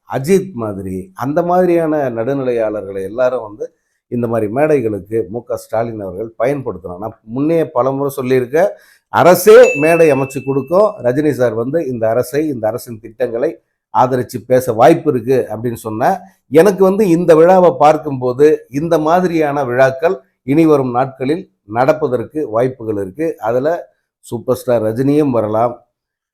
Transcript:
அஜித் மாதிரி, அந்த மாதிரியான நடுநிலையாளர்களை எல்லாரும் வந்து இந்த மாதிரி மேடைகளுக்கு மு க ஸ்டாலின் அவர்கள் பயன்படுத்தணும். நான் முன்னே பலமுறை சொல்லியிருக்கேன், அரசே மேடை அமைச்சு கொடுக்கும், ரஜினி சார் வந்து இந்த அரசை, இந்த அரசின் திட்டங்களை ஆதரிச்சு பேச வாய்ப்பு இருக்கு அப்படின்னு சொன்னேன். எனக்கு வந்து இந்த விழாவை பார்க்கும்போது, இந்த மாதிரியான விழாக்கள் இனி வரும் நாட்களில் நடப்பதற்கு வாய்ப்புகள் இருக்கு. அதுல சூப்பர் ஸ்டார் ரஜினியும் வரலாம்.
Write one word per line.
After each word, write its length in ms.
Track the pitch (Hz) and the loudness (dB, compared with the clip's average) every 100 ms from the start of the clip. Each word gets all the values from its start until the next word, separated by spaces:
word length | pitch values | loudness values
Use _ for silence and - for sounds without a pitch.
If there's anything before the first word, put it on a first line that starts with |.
| _ | _
அஜித் 400 | 117 135 190 190 | -8 0 0 0
மாதிரி, 580 | 127 110 95 95 92 92 | -6 -8 -8 -8 -8 -10
அந்த 280 | - 123 151 | -8 -4 -2
மாதிரியான 680 | 175 180 180 170 160 151 135 | 0 0 2 0 0 -2 -4
நடுநிலையாளர்களை 920 | 113 113 139 131 120 110 107 98 98 | -4 -4 -4 -2 -2 -2 -4 -8 -10
எல்லாரும் 400 | 95 110 127 127 | -8 -2 -2 -2
வந்து 320 | 113 104 156 _ _ _ _ | -8 -12 -16 _ _ _ _
இந்த 180 | 120 120 | -6 -2
மாதிரி 260 | 117 107 | -2 -2
மேடைகளுக்கு 760 | 117 156 151 113 104 92 113 104 | -2 0 2 0 -6 -6 -6 -6
மு 140 | 110 | -10
க 140 | - 113 | -10 -12
ஸ்டாலின் 440 | - 110 117 110 | -6 -6 -6 -8
அவர்கள் 340 | 98 90 113 - | -10 -10 -12 -4
பயன்படுத்தணும். 600 | 117 143 120 92 90 90 | -4 -4 -8 -10 -12 -12
நான் 220 | 110 - | -12 -14
முன்னே 460 | 110 120 147 165 156 | -12 -4 -2 0 -2
பலமுறை 440 | 127 123 135 139 135 | -2 -2 -2 -4 -6
சொல்லியிருக்கேன், 520 | 127 131 120 143 196 208 _ _ _ | -2 -2 0 0 0 -4 _ _ _
அரசே 680 | 101 143 180 208 220 254 | 2 4 6 8 8 8
மேடை 380 | - 151 165 165 | 4 2 4 4
அமைச்சு 320 | 135 135 135 | 2 -2 -6
கொடுக்கும், 480 | 127 135 131 175 208 - | -4 -4 -2 0 0 0
ரஜினி 280 | 117 127 151 | -2 0 -2
சார் 220 | 123 123 | 0 -2
வந்து 340 | 110 117 160 147 | -2 -4 -4 -4
இந்த 220 | 123 110 | -4 -2
அரசை, 400 | 117 123 143 156 | 0 -2 -4 -4
இந்த 200 | 127 107 | -4 -4
அரசின் 320 | 117 - 110 | -6 -10 -16
திட்டங்களை 580 | 110 110 123 117 147 170 _ _ _ 107 | -18 -6 -6 -2 -4 -6 _ _ _ 0
ஆதரிச்சு 460 | 127 123 117 120 - | 2 0 -4 -10 -2
பேச 260 | 127 123 | 0 0
வாய்ப்பு 380 | 110 131 165 156 | 4 4 4 0
இருக்கு 380 | 127 113 131 107 | -2 0 -2 -2
அப்படின்னு 260 | 107 120 | -6 -8
சொன்னேன். 420 | 113 110 107 139 190 - _ _ | -8 -8 -4 -2 -2 -8 _ _
எனக்கு 360 | 151 196 185 | 4 4 4
வந்து 240 | 190 196 214 | 2 2 2
இந்த 260 | 165 175 | 2 4
விழாவை 400 | 156 170 185 175 151 | 6 6 6 4 4
பார்க்கும்போது, 880 | 147 156 147 139 127 123 151 156 - | 4 4 -2 -4 -4 2 4 2 -2
இந்த 280 | 131 165 160 | -8 -2 -2
மாதிரியான 680 | 156 175 185 170 151 143 | 2 0 0 0 -2 -2
விழாக்கள் 520 | 135 120 135 131 165 190 - _ | -2 2 2 2 -2 -4 -8 _
இனி 240 | - 139 160 | -2 2 4
வரும் 240 | 147 131 | 4 2
நாட்களில் 600 | 120 131 127 131 147 - _ | -2 -4 -4 -6 -6 -8 _
நடப்பதற்கு 840 | - 110 135 156 147 123 113 151 143 | -10 -2 0 0 -2 -4 -6 -8 -4
வாய்ப்புகள் 480 | 107 127 131 110 104 | -2 -2 -4 -6 -6
இருக்கு. 420 | 98 92 165 151 | -6 -6 -6 -4
அதுல 560 | 110 123 143 165 - _ _ _ | -4 -2 -2 -4 -8 _ _ _
சூப்பர் 380 | - 120 113 123 | -14 -10 -4 -4
ஸ்டார் 260 | - 120 | 0 0
ரஜினியும் 480 | 107 113 139 143 147 | 0 -2 0 2 2
வரலாம். 540 | 117 107 110 120 120 _ _ _ _ _ | 0 0 0 0 -2 _ _ _ _ _